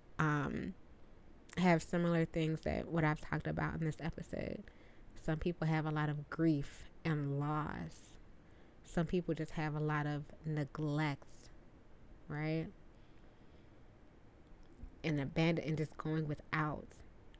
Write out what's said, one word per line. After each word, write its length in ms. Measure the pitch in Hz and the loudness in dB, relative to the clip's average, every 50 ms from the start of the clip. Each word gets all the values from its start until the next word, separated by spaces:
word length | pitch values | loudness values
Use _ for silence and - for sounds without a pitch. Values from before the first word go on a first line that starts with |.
| - - - - | -6 -6 0 2
um, 560 | 160 151 151 147 147 - - - - - 185 - - - - - - - - - - - - - - - - - | 2 4 4 2 2 0 -2 -2 -2 -4 -6 -8 -12 -18 -18 -18 -18 -18 -18 -18 -18 -18 -18 -20 -18 -6 0 4
have 240 | 180 185 170 160 | 6 8 8 6
similar 440 | - - - 175 175 170 170 165 165 | 4 2 0 2 4 4 4 4 4
things 360 | 165 - 170 160 156 160 156 | 2 2 2 2 2 2 0
that 260 | - 151 147 - 64 - | 0 0 0 0 0 0
what 160 | 156 165 156 | 2 4 4
I've 160 | 151 151 151 | 4 4 2
talked 280 | - - - 156 - 156 | 0 -2 -2 -2 -2 0
about 260 | 156 165 156 151 - 160 | 0 0 0 0 0 0
in 60 | 160 | 0
this 120 | 156 151 - | 0 0 0
episode. 640 | - 170 - - 170 - - - - - - - 208 - - - - - - - - - - - - | -2 -4 -4 -4 -6 -6 -4 -2 -2 -2 -4 -6 -8 -12 -16 -18 -20 -20 -18 -18 -18 -16 -16 -4 0
Some 140 | - 160 156 | 0 0 2
people 280 | - 175 170 - 160 156 | 2 0 0 2 2 4
have 200 | 160 156 151 156 | 4 4 4 2
a 40 | |
lot 180 | 151 151 151 151 | 2 2 2 2
of 200 | 147 147 147 - | 2 0 -4 -4
grief 640 | - - 160 165 156 143 139 - - - - - - - - | 0 4 6 6 6 6 2 -2 -6 -10 -14 -14 -14 -4 0
and 360 | 165 156 147 143 143 139 143 | 2 2 2 2 2 2 2
loss. 800 | 143 147 151 151 147 - - - 165 160 - - - - - - - - - - - - - - - - - - - | 2 2 2 0 0 0 -2 -4 -6 -8 -10 -12 -16 -16 -16 -18 -18 -18 -18 -20 -20 -20 -20 -20 -20 -20 -20 -20 -16
Some 240 | - - 185 165 160 | -4 0 0 2 2
people 260 | - 180 170 - 160 | 2 2 2 2 0
just 180 | 151 156 160 | 0 -2 -2
have 220 | - - 151 156 147 | -2 -2 -2 0 0
a 60 | 151 | 0
lot 260 | 151 151 151 151 147 | 2 2 2 2 2
of 200 | 147 147 143 147 - - - - | 2 0 -2 -4 -6 -10 -8 -4
neglect, 1040 | 156 156 147 147 139 - - 156 151 143 151 156 151 139 - - - - - - - - - - - - - - - - - - - - - - - | -2 0 0 0 -2 -2 -2 0 0 2 2 2 2 0 -2 -6 -12 -16 -16 -16 -16 -18 -18 -18 -20 -20 -20 -20 -20 -20 -20 -18 -18 -18 -16 -10 -6
right? 400 | 151 147 156 156 160 160 160 208 - - - - - - - - - - - - - - - - - - - - - - - - - - - - - - - - - - - - - - - - - - - - - - - | -4 -2 0 2 2 2 0 -2 -6 -12 -18 -20 -20 -20 -20 -20 -20 -20 -20 -20 -20 -20 -20 -20 -20 -20 -20 -20 -20 -20 -20 -20 -20 -20 -20 -20 -20 -20 -20 -20 -20 -20 -20 -20 -18 -18 -18 -18 -16 -14 -14 -14 -12 -4 0
And 160 | 165 151 143 | 0 2 2
abandon, 460 | 139 147 - - 160 165 170 160 - - | 0 0 2 4 4 4 4 4 2 0
and 100 | 160 147 | 0 0
just 200 | 156 147 - - | 0 -2 -4 -4
going 300 | - 156 156 160 156 147 | -2 0 0 0 0 0
without. 580 | 147 - - - - 156 156 151 147 - - - - - - - - - - - - - | -2 -4 -4 -2 0 0 2 0 0 -4 -6 -10 -14 -18 -18 -18 -20 -20 -20 -20 -20 -20